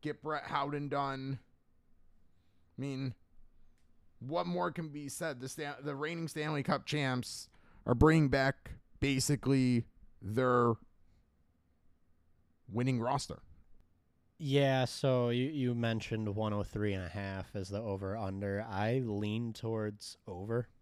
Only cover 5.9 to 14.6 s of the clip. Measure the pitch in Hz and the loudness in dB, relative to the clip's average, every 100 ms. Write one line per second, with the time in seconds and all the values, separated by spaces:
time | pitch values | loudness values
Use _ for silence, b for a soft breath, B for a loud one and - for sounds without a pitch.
5.9 | 139 151 170 160 160 151 151 135 147 - | -4 -4 -4 -4 -2 -2 0 0 -2 0
6.9 | 151 139 127 120 - - b b b - | 0 0 0 -2 -10 -14 b b b 0
7.9 | 117 151 160 147 139 135 - - - - | 8 8 8 6 4 2 0 -8 -18 -18
8.9 | - 139 131 - 147 - 135 127 123 113 | -2 0 2 2 0 4 4 6 4 0
9.9 | - - - 98 110 127 123 120 113 - | -12 -20 -14 -4 2 4 6 6 2 -4
10.9 | _ - - _ _ _ _ _ _ _ | _ -20 -20 _ _ _ _ _ _ _
11.9 | _ _ _ _ _ _ _ - 104 127 | _ _ _ _ _ _ _ -8 -2 0
12.9 | 127 113 135 - - - - - - _ | 0 0 -2 -4 -12 -14 -20 -20 -20 _
13.9 | _ _ _ _ _ 147 139 | _ _ _ _ _ 0 4